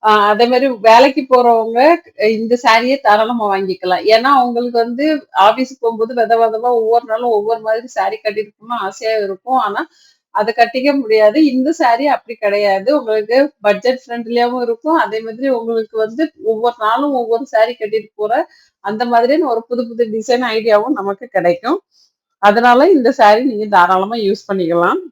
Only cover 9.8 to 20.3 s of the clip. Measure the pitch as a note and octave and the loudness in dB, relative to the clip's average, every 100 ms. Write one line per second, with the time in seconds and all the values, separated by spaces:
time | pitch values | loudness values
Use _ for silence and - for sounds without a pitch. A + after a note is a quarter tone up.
9.8 | E4 _ _ _ _ - G#3+ A3+ A#3 C4 | -10 _ _ _ _ -4 -2 2 0 2
10.8 | C4+ C#4 A3+ A3 G#3+ A3 D#4 B3+ C4 E4 | -2 -2 0 2 4 4 0 0 -2 0
11.8 | C4+ A#3 C#4+ B3+ _ A#3 G#3 G3+ G#3 G3 | 0 0 0 -2 _ -6 -4 0 0 0
12.8 | G3 D4 A#3 A3 G#3+ B3 C#4+ _ G#3 G3+ | 0 -2 0 -4 0 -2 -2 _ -2 -2
13.8 | A#3+ B3+ _ A#3+ A3+ A#3+ A#3+ B3 A#3+ A3+ | -2 -4 _ -12 -6 -2 -2 -2 -6 -6
14.8 | D4+ D#4+ A3 A3 A3 A3 C4+ B3 A3+ A3+ | -2 -2 -2 -8 -10 -8 -4 -4 -4 -6
15.8 | A3 A3 A3 A3+ D#4 _ G#3+ A3 A#3+ A#3 | -6 -6 -6 -4 -8 _ -6 -2 -2 -2
16.8 | D#4+ A#3 C#4+ C4 A3+ A#3 C4+ A3 A3+ A#3+ | -2 -2 -2 -4 -2 -4 -2 0 0 -2
17.8 | G#3+ A3 G#3 _ G#3 B3 F4 _ _ _ | -6 -6 -8 _ -4 -2 -4 _ _ _
18.8 | G3 G#3+ A#3+ A#3 A#3+ D4+ D#4 A3+ A3+ B3 | -10 -6 0 0 2 0 0 -2 -4 -8
19.8 | A#3 A3+ A#3 A3 G#3+ | -6 -4 -4 -4 -2